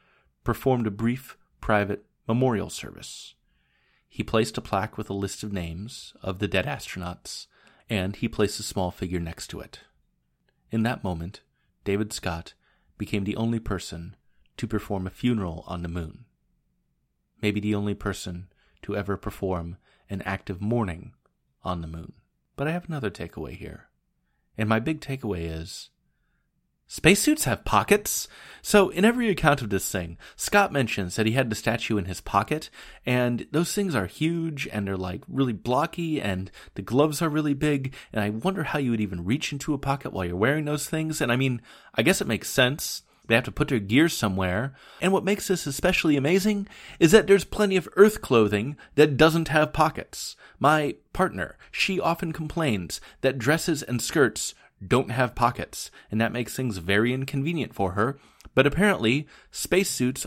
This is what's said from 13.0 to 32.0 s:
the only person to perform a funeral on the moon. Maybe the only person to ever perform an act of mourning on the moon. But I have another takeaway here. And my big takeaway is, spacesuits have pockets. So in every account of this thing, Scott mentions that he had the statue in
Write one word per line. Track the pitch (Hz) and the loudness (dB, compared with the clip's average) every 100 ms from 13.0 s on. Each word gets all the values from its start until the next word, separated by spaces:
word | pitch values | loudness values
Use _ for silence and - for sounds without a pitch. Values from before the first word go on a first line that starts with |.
| 107 107 | -4 -2
the | 98 107 | -2 -2
only | 113 117 | -2 -2
person | 113 95 - 85 85 - _ _ _ - | -2 -6 -6 -12 -14 -16 _ _ _ -10
to | 113 | -4
perform | 107 - 101 92 | -4 -2 -4 -6
a | |
funeral | - 123 117 92 82 - | -2 0 0 -2 -6 -8
on | 87 | -8
the | 87 | -6
moon. | 87 80 - - _ _ _ _ _ _ _ _ _ _ _ | -6 -8 -12 -20 _ _ _ _ _ _ _ _ _ _ _
Maybe | 107 101 | -2 0
the | 104 | 0
only | 104 104 | 0 -2
person | 98 104 95 - 87 95 _ _ _ | -4 -6 -6 -8 -12 -14 _ _ _
to | - 101 | -8 -6
ever | 98 98 | -4 -4
perform | - - 95 87 85 90 _ _ - | -6 -6 -2 -2 -4 -12 _ _ -10
an | 98 | -8
act | 98 98 - | -4 -6 -6
of | 92 | -6
mourning | 104 120 101 85 - - _ _ _ _ | -2 0 -2 -4 -12 -20 _ _ _ _
on | 90 87 | -8 -6
the | 82 | -8
moon. | 80 - - _ _ _ - | -10 -14 -18 _ _ _ -6
But | 143 | -4
I | |
have | 175 175 | -4 -6
another | 151 110 | -6 -6
takeaway | - 87 - 76 - | -6 -10 -10 -10 -10
here. | - - - _ _ _ _ _ _ - | -14 -16 -20 _ _ _ _ _ _ -4
And | 107 | 0
my | 110 | 0
big | 127 156 | 0 -4
takeaway | - 135 110 90 82 | -6 -6 -4 -4 -4
is, | 80 82 - - _ _ _ _ _ _ _ _ _ - | -6 -10 -14 -18 _ _ _ _ _ _ _ _ _ -18
spacesuits | - 156 202 - 302 | 2 4 6 4 0
have | - 101 | 0 -2
pockets. | - 104 95 208 - - - - - - | 2 2 4 2 0 -6 -8 -14 -20 -14
So | - 208 185 | 4 6 6
in | - | 6
every | 208 240 233 | 4 4 2
account | 170 160 143 | 2 4 4
of | 113 | 2
this | 98 - | -2 -2
thing, | 98 85 85 - - | -4 -6 -10 -18 -10
Scott | - 208 - | 2 4 4
mentions | 139 117 - 90 101 | 2 0 -2 -4 0
that | 110 | 2
he | |
had | 123 123 | 2 0
the | 107 | -2
statue | - - - | -2 -2 0
in | 107 | -2